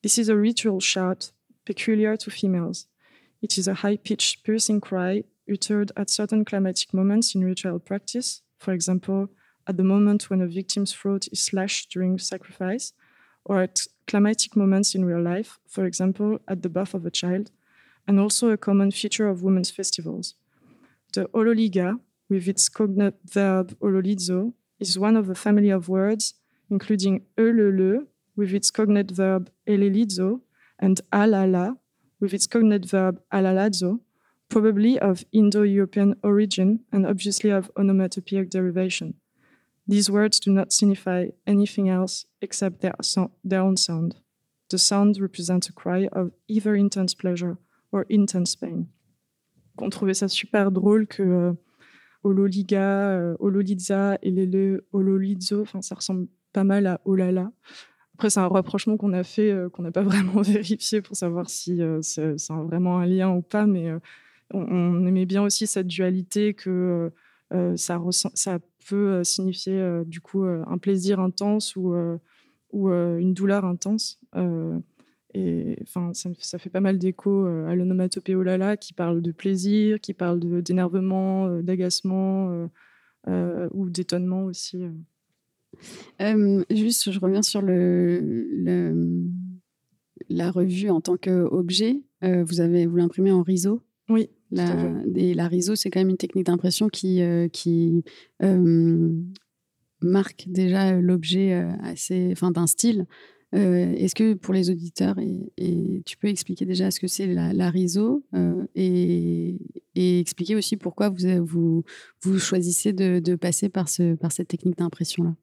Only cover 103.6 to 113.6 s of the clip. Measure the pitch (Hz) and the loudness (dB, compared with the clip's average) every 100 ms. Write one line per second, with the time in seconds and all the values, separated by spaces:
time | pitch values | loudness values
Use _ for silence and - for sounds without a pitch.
103.6 | 196 180 180 170 185 - 220 196 - 190 | 2 2 0 0 -2 2 0 0 0 0
104.6 | 180 180 170 - 185 190 208 185 202 - | 2 -2 -6 -2 -2 0 -4 -6 -8 -6
105.6 | 180 175 175 190 170 - 208 196 - 175 | -2 -2 -2 -4 -8 -4 -4 -4 -6 -6
106.6 | 185 180 190 180 185 - 196 175 170 175 | -4 0 -2 -2 -6 -4 -2 0 0 0
107.6 | 180 175 185 180 220 277 - 185 175 175 | 0 0 0 2 0 0 -2 0 0 0
108.6 | 196 - 185 180 180 175 170 170 170 180 | -4 -2 2 2 2 2 0 -2 -4 -6
109.6 | - - _ - 180 180 170 - 175 214 | -12 -18 _ 0 2 2 0 -4 -2 -2
110.6 | - 208 180 - 208 185 180 185 170 170 | -2 -4 -6 -2 -2 0 0 2 0 0
111.6 | 170 165 - - - _ 185 190 - 185 | 2 0 -2 -14 -20 _ 0 0 2 0
112.6 | 175 180 214 190 190 180 165 175 180 165 | 0 0 -2 0 2 2 0 0 0 -2